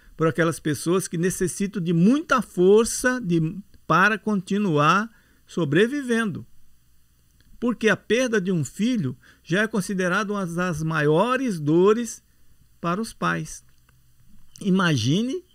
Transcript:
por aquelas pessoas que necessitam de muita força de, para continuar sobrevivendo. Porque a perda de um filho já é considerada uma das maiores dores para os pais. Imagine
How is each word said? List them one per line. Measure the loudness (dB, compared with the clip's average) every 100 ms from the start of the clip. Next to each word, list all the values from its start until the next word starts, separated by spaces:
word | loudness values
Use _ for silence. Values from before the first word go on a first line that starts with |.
| -14
por | -2 -2
aquelas | 0 -2 -2
pessoas | -4 -4 -2 -2 -2
que | -4
necessitam | -2 -2 -4 -4 -6 -4
de | 0
muita | 4 4 4 0 -2
força | -2 2 6 6 4 0 -2 -2
de, | -2 0 -2 -6 -16 -10 0
para | 2 2 0
continuar | -2 -4 -2 -2 0 2 4 2 0 _ _ _ -10
sobrevivendo. | -4 0 2 2 0 -2 -2 -2 -6 -12 -20 -20 -20 _ _ _ _ _ _ -20 -6
Porque | -4 0 0
a | 0
perda | 0 0 0 -2
de | 0
um | -2
filho | -4 -2 -2 -2 -4 -6 -16 _
já | -4 -2
é | -2
considerada | -4 -4 -2 -2 -2 -2
uma | -6 -6
das | -4 -4 -4
maiores | -4 0 2 4 2 0 -2 -2
dores | 2 4 4 4 -2 -12 _ _ -20 -20 _ -10
para | -6 -6
os | -6
pais. | -6 -4 -4 -8 -14 -20 _ _ _ _ _ -20 -20 -20 -8
Imagine | 0 2 2 2 2 0 -2 -6 -10